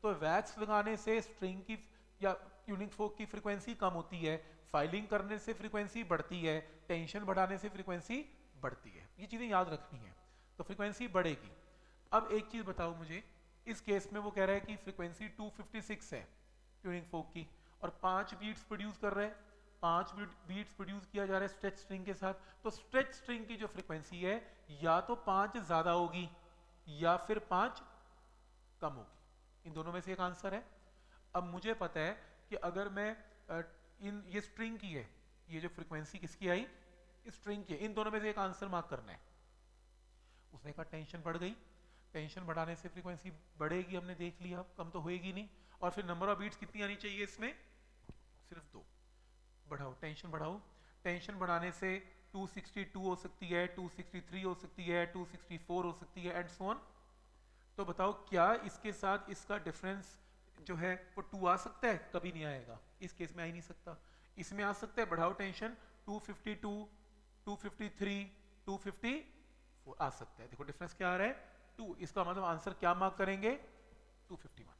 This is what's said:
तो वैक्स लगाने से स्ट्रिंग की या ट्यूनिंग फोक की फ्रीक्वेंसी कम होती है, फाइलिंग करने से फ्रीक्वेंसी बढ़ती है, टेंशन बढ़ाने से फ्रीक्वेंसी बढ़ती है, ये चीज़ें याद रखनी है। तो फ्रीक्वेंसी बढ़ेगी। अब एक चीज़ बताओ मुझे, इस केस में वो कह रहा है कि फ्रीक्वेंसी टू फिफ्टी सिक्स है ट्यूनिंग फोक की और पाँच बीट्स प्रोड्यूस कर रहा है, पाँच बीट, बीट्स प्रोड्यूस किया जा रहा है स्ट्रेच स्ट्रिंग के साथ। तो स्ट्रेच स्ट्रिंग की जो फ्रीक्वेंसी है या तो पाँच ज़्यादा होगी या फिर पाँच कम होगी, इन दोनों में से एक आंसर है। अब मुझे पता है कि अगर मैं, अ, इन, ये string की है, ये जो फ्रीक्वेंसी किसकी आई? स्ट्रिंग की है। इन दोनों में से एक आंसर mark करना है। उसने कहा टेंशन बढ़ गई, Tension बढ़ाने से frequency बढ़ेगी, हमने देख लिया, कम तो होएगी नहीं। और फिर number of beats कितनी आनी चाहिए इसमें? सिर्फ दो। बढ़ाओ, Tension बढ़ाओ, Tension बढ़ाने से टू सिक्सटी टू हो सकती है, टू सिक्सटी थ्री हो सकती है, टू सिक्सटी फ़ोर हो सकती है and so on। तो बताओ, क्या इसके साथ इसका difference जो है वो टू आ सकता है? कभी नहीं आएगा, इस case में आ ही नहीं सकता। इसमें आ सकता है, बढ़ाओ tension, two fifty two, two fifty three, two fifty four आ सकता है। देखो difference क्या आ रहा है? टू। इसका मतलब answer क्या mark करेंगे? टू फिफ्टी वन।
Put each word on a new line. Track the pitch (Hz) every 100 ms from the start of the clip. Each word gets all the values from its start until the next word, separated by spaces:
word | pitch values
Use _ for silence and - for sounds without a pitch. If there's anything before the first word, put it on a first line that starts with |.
तो | 220
वैक्स | 175 156 180 214 -
लगाने | 214 214 208 214
से | 220 220
स्ट्रिंग | 220 - 185 190
की | 185 220 - - - -
या | 196
ट्यूनिंग | - - - - 196 202
फोक | - 208 208
की | 214
फ्रीक्वेंसी | 214 208 202 233 233
कम | 190
होती | 170 165 180
है, | 160 160 - - -
फाइलिंग | 147 151 185 214
करने | 208 196 208
से | 220
फ्रीक्वेंसी | 226 208 214 202 233
बढ़ती | 196 165 - 180
है, | 160 156 156 - -
टेंशन | 170 160 202
बढ़ाने | 202 190 185 190
से | 208
फ्रीक्वेंसी | 196 190 175 165 247 294 - - 139
बढ़ती | 131 123 113
है, | - - -
ये | 190
चीज़ें | 226 240
याद | 190 180
रखनी | 156 - 127
है। | 104 - - - - -
तो |
फ्रीक्वेंसी | 170 202 208 202 247
बढ़ेगी। | 185 170 143 - - - - - - -
अब | 214 220
एक | 214 214
चीज़ | 233
बताओ | 196 185 170 165
मुझे, | 160 170 - - - - -
इस | 214
केस | - 202 196
में | 208
वो | 208
कह | 202 190
रहा | 202
है |
कि | 202 208
फ्रीक्वेंसी | - 190 170 165 214
टू | - 208
फिफ्टी | - 202 220
सिक्स | - 208 -
है | 131 95 - - - - -
ट्यूनिंग | 185 175 170
फोक | 165 160
की | 165 160 - - -
और | 175
पाँच | - 185 185 208
बीट्स | 202 208 214
प्रोड्यूस | - 208 208 202
कर | 208
रहा | 196 208
है, | 214 - - - -
पाँच | 170 170 185
बीट, | 190 202
बीट्स | - 165 190 208
प्रोड्यूस | - 190 202 190
किया | 202 196
जा |
रहा | 190
है | 196
स्ट्रेच | - 196 196
स्ट्रिंग | - 190 185
के |
साथ। | 190 190 190 - -
तो | 226
स्ट्रेच | 214 - 262 277
स्ट्रिंग | - - 233 220
की | 226
जो | 208
फ्रीक्वेंसी | 240 - 160 156 175
है | 180 220 - - -
या | 143 165 165
तो | 185 233
पाँच | - 190 202 226
ज़्यादा | 165 165 165
होगी | 175 170 170 175 - - - - - -
या | 147 165 180
फिर | - 214
पाँच | 214 180 233 - - - - - - - - - - -
कम | 156
होगी, | 131 101 - - - - - 170
इन |
दोनों | 156 160
में | 175
से | 180
एक | 185
आंसर | 180 175 196
है। | 196 247 - - - - - - 180
अब |
मुझे | 180 175 202
पता | 226 175 165
है | 160 214 - - -
कि | 208
अगर | 175 180 202
मैं, | 190 208 220 - - -
अ, | 104 165 - - -
इन, | 202 208 180
ये | 196
string | 202 - 226 226
की | 196
है, | 151 107 - - - -
ये | 160
जो | 165
फ्रीक्वेंसी | - 165 156 151 196
किसकी | 156 - 185
आई? | 180 254 - - - - - 233
स्ट्रिंग | - 208 208 185
की |
है। | 147
इन | 214
दोनों | 214 214
में | 214
से | 214
एक | 208
आंसर | 190 185 196
mark | 180 165
करना | - 117
है। | 87 - - - - - - - - - - - - -
उसने | 147 147
कहा | 147
टेंशन | 160 160 151 175
बढ़ | 165 165
गई, | 175 226 - - - - -
Tension | 156 151 185
बढ़ाने | 175 165 160 165
से | 185
frequency | 180 175 175 185
बढ़ेगी, | 156 - - 151 175 180 185
हमने | 180 175
देख | 175 165
लिया, | 175 175 180 -
कम | 170
तो | 175
होएगी | 160 180 180
नहीं। | 190 208 - - -
और | 180
फिर | 180 185
number | 175 196
of | 196
beats | 208 -
कितनी | - -
आनी | 101 104
चाहिए | 208 139
इसमें? | 202 - 226 - - - - - - - - - -
सिर्फ | 170 -
दो। | 104 - - - - - - - - 147
बढ़ाओ, | 143 139
Tension | 127 160 151 175
बढ़ाओ, | 160 151 202 - - - -
Tension | 180 175 175 202
बढ़ाने | 180 170 175
से | 175 190 185 190 - -
टू | 196 190
सिक्सटी | - - -
टू | 190 196
हो | 190 180
सकती | 185 - 175
है, | 175 180
टू | 180 175
सिक्सटी | - 180 185
थ्री | - 185
हो | 185
सकती | 180 185 - 175
है, | 175 175
टू | 180 170
सिक्सटी | 180 - 170
फ़ोर | - 175 175
हो |
सकती | 170 - -
है | 175 175 175
and | -
so | 190
on। | 254 - - - - - - - - - -
तो | 196
बताओ, | 175 190
क्या | 202 - 185 175
इसके | 233 202 - 214
साथ | 190 196 202 202
इसका | 196 - 202
difference | 165 - 185 196 185 - - - - -
जो | 160 175
है | 180 180
वो | - -
टू | 196 202 180
आ | 185
सकता | - - 240
है? | 190 -
कभी | 175 180
नहीं | 165 151
आएगा, | 139 117 113 - -
इस | 180
case | - 170 170
में |
आ | 165
ही |
नहीं | 170
सकता। | 165 175 - 151 - - - -
इसमें | 170 202
आ | 202
सकता | 202 220 -
है, | 220
बढ़ाओ | 165 170
tension, | 190 196 185 226 240 - - -
two | 208
fifty | - 202 - 208
two, | 214 208 208 - - - - - -
two | 202
fifty | 208 - 208
three, | - 202 202 196 - - - -
two | 196
fifty | 202 190 233 277 - - - - - - -
four | -
आ | 143
सकता | - 117 -
है। | 107
देखो | 117
difference | 139 143 175
क्या | - 185
आ | 180
रहा | 208
है? | 277 - - - -
टू। | 220 170
इसका | 170 -
मतलब | 175 185
answer | 185 160 175
क्या | 185 175
mark | 180 190 190
करेंगे? | 190 196 214 277 - - - - - - -
टू | 180
फिफ्टी | - -
वन। | 110 -